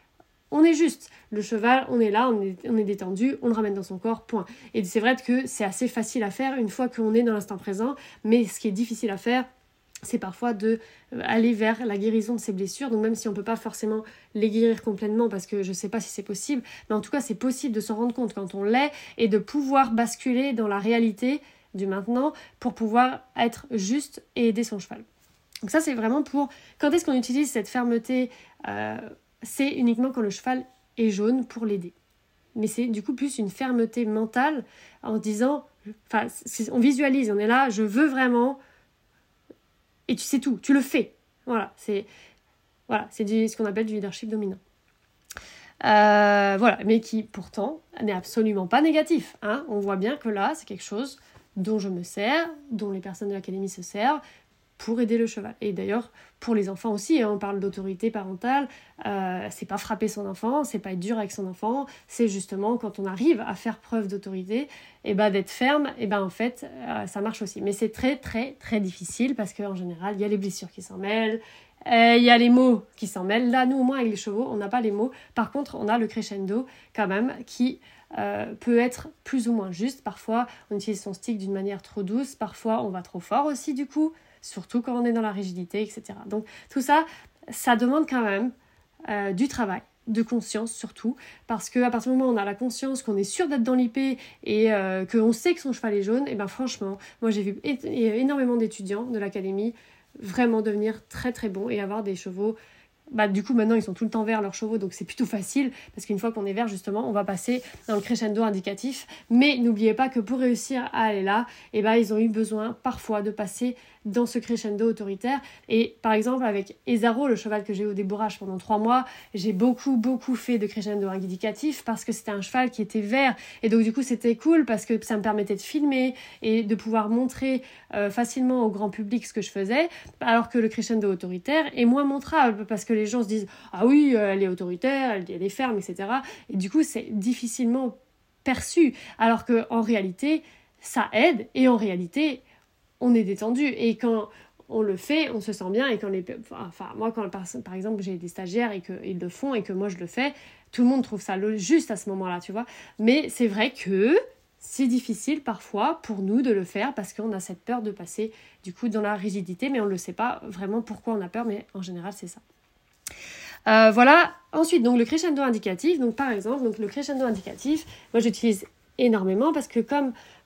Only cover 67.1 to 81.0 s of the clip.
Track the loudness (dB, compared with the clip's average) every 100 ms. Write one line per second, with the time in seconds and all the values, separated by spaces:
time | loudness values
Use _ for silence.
67.1 | -6 -6 -6 -8 -6 -4 -2 -2 0 -2
68.1 | -2 -4 -6 -6 -8 -4 -2 -2 -6 -10
69.1 | -2 -2 -2 -6 -6 -6 -6 -8 -6 -6
70.1 | -2 0 0 -2 -8 -12 -16 -16 -8 -2
71.1 | 0 0 -2 -8 -20 _ _ 2 6 8
72.1 | 8 8 8 8 8 8 4 0 -10 -8
73.1 | -4 0 2 2 4 2 2 2 2 0
74.1 | -2 -4 -4 -2 -4 -2 0 0 0 -2
75.1 | -4 -10 -4 -4 -4 -6 -6 -2 0 0
76.1 | -4 -8 -6 -4 -4 -6 -14 _ -4 -2
77.1 | 0 -2 -4 -10 -2 -2 -2 -16 -20 -12
78.1 | -6 -4 -4 -6 -6 2 2 2 -2 -16
79.1 | -18 -6 -2 0 0 -2 -4 -6 -6 -12
80.1 | -10 -4 -2 -2 -8 -8 -6 -4 -6